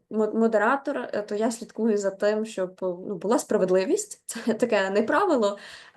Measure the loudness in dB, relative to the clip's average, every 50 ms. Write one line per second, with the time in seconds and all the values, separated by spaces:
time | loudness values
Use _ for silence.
0 | _ _ -2 0 0 0 2 2 2 4 4 4 4 4 2 0 -2 -4 -6 -6
1 | -6 -6 -6 -6 -6 -4 -4 -2 -2 -2 -2 -4 -10 -14 -6 -2 0 2 2 2
2 | 0 -2 -2 0 0 0 2 0 -2 -4 -4 -6 -6 -6 -6 -6 -6 -6 -6 -6
3 | -8 -10 -10 -6 -2 0 0 0 0 0 2 2 2 4 4 2 2 2 0 -2
4 | -2 -6 -12 -20 _ -14 -12 -6 -2 -2 0 0 2 2 2 2 2 2 0 0
5 | 0 2 2 2 2 2 2 2 2 0 0 -4 -12 -18 -20 -20 -20 -12 _